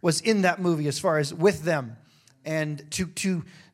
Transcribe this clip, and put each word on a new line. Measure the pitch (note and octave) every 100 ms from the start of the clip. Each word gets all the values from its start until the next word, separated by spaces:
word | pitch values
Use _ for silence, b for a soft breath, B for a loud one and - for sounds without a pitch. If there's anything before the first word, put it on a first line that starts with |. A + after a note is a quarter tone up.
was | F3 D#3+
in | A3+ G#3+
that | F#3 F3
movie | F3 D#3+ D3
as | C3+
far | F#3+ D#3
as | C#3+
with | E3+ F#3+ D#3+
them | D#3+ D#3 A#2+ A2+ b b b _
and | D3+ D#3 D3+ D3 D3+
to, | - F3+
to, | - G3 F3+ - B B